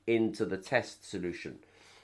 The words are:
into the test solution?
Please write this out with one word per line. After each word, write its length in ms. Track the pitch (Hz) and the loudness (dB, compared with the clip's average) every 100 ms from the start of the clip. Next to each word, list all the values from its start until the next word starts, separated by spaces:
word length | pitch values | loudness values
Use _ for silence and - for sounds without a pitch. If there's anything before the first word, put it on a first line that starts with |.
| - | 2
into 380 | 113 110 - | 4 4 2
the 140 | 98 95 | -2 -2
test 500 | - 123 - - - | 0 0 0 -8 -10
solution? 520 | 98 87 85 - - - - - - | -4 -4 -4 -8 -14 -20 -20 -20 -20